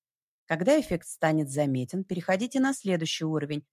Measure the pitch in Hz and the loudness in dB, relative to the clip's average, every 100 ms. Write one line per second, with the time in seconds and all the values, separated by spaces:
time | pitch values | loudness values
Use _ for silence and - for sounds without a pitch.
0 | _ _ _ _ - 160 185 302 - 165 | _ _ _ _ -4 0 4 2 2 -4
1 | - - 160 156 143 135 147 131 127 180 | -6 -2 2 2 2 0 0 0 -2 -4
2 | 190 180 170 190 233 269 269 269 196 180 | -4 -4 0 0 0 0 0 0 0 0
3 | 160 - 160 156 143 147 - | 0 -2 -2 -2 -2 -4 -8